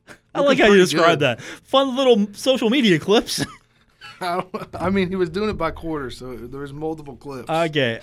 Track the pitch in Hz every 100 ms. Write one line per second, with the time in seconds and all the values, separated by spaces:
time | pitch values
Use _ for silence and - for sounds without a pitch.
0 | - - _ - 285 269 220 202 180 151
1 | 170 165 143 117 - - - 269 277 254
2 | 269 233 202 - - 262 233 262 233 160
3 | - 214 - - 135 - _ _ _ _
4 | - - 180 175 180 214 185 175 165 196
5 | 180 190 180 165 214 165 160 151 165 156
6 | 131 110 127 123 120 135 143 143 156 160
7 | 143 117 143 135 - 160 165 147 127 113